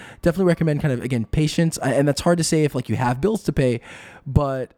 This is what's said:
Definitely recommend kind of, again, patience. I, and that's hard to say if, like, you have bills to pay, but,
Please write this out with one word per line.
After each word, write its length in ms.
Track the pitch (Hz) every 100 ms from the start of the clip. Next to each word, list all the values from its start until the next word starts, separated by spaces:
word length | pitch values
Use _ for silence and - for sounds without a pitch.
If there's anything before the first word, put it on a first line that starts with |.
| - -
Definitely 260 | 175 170 185
recommend 320 | 165 160 147
kind 120 | 156
of, 100 | 123
again, 240 | 123 123 110
patience. 520 | 156 151 - 165 -
I, 100 | -
and 160 | 127 143
that's 140 | 139
hard 160 | 175 175
to 60 |
say 200 | 160 160
if, 100 | 151
like, 140 | 127 -
you 80 | 110
have 240 | 123 127
bills 200 | 185 220
to 80 | -
pay, 280 | 151 131 120 - - - - -
but, 480 | 127 143 131 120